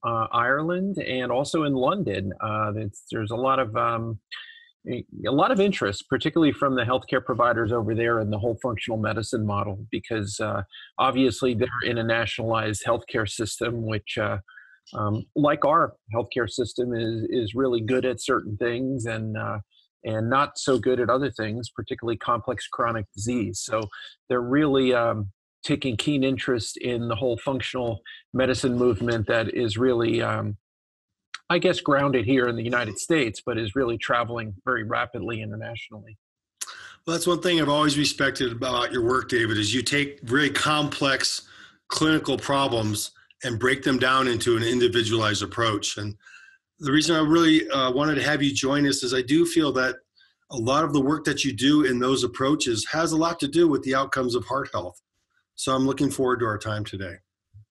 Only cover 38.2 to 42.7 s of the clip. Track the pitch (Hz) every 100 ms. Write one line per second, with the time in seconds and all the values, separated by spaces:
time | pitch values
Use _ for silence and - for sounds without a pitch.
38.2 | 139 - 127 117 131 123 120 123 117 127
39.2 | 120 123 113 107 104 123 120 143 143 -
40.2 | 117 135 147 143 151 151 143 - 139 135
41.2 | - - - - - _ _ - 156 156
42.2 | 156 127 - 139 135